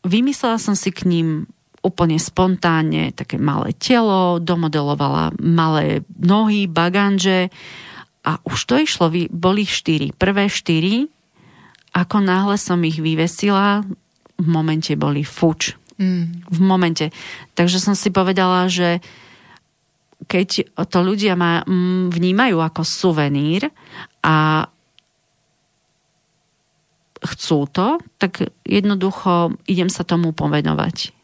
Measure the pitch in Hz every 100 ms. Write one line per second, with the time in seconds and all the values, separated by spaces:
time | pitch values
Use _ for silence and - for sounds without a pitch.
0 | 180 202 254 277 247 226 214 196 - 180
1 | 185 170 160 156 - - _ _ 190 -
2 | 170 160 170 - 185 185 175 165 160 156
3 | 160 - 151 - 143 143 - - - 247
4 | 226 190 180 175 170 170 160 151 143 143
5 | 143 147 - - - 170 160 156 151 156
6 | - - 175 202 220 208 196 160 170 190
7 | 202 196 185 185 180 - - - - -
8 | - _ - 160 - 127 - 247 302 -
9 | 170 170 165 170 185 202 202 - - 156
10 | 147 - 185 196 202 - - 160 170 226
11 | 294 _ _ _ - - - _ _ 175
12 | 175 208 196 185 202 202 - 175 165 156
13 | 160 160 165 - 202 196 202 202 196 -
14 | _ _ - - 165 165 160 156 160 147
15 | 143 143 143 - 165 160 - - _ -
16 | 190 180 170 175 175 170 190 185 175 160
17 | 156 - - - - - 175 185 185 196
18 | 208 185 185 190 185 185 185 175 175 170
19 | - - - - - - _ _ _ _
20 | _ _ - 185 180 - - - 196 180
21 | 180 208 208 180 175 170 - 185 180 185
22 | 180 170 180 190 254 170 160 - 156 -
23 | 185 156 143 143 147 175 294 _ - -
24 | - _ 160 156 156 156 - _ _ _
25 | _ _ _ _ _ _ _ _ _ _
26 | _ _ _ _ _ _ _ _ _ _
27 | _ - - - - 156 143 - 202 330
28 | - _ 190 - - _ - 196 202 196
29 | 190 190 196 175 170 - - 190 180 -
30 | 175 170 170 156 147 147 151 156 - -
31 | - _